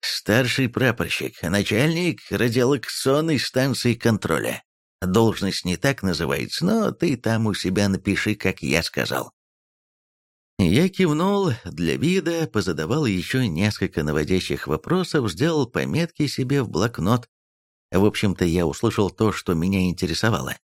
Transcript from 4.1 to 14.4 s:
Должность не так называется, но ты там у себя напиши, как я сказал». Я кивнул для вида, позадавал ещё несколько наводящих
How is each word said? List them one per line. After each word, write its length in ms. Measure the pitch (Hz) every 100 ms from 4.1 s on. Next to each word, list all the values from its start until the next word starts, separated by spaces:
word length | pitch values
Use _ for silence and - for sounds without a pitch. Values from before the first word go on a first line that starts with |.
| 107 - 76 57 60 _ _ _ _
Должность 640 | 92 92 113 - 98 - 87
не 120 | 87
так 240 | 139 135
называется, 640 | 95 80 80 69 60 - 170
но 260 | 226 196
ты 260 | 127 170 127
там 300 | - 113 110
у 60 |
себя 360 | 95 104 95 101
напиши, 460 | 95 - 95 - 107
как 260 | - -
я 200 | 69 78
сказал». 560 | - - 57 - - _ _ _ _ _ _ _ _ _ _ _ _ -
Я 300 | 92 104 185
кивнул 600 | 185 180 151 185 202 190 117 -
для 320 | 78 85 67
вида, 500 | 135 190 160 170 160
позадавал 580 | 107 92 78 80 139 139
ещё 380 | 92 82 131
несколько 600 | 127 78 104 - 95 -
наводящих 600 | 76 76 76 92